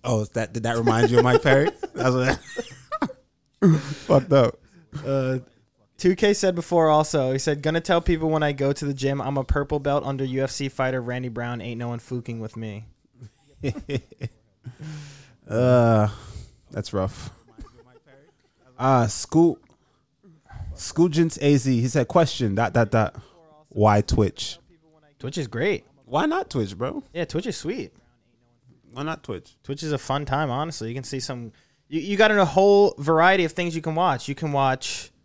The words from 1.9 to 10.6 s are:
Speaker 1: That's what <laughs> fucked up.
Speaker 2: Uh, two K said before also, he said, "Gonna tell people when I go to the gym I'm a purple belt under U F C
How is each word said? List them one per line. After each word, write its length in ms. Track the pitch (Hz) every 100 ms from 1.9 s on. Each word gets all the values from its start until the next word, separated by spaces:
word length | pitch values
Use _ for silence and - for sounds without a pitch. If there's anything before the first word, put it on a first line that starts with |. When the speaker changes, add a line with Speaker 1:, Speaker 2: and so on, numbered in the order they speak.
| -
Speaker 1:
That's 440 | 131 127 127 - - - - - - 640 - - _ _ _ _
what 100 | 196 151
<laughs> 20 |
fucked 520 | 143 147 - 143 127
up. 260 | 139 117 - _ _ _ 147 147
Speaker 2:
Uh, 340 | 139 131 131 127 _ _ _ _ _
two 180 | 180 185
K 180 | 208
said 200 | 208 190 175
before 340 | 165 175 160
also, 420 | 151 151 160 131
he 80 | 131
said, 220 | 160 147
"Gonna 180 | 147 165
tell 200 | 160 170
people 280 | 165 165 160
when 140 | 156
I 80 | 151
go 200 | 139 139
to 140 | 143 143
the 80 |
gym 260 | 139 135 139
I'm 160 | 131 139
a 60 |
purple 360 | 127 143 143 151
belt 240 | 143 143 135
under 180 | 139
U 200 | 135 131
F 80 | 135
C 180 | -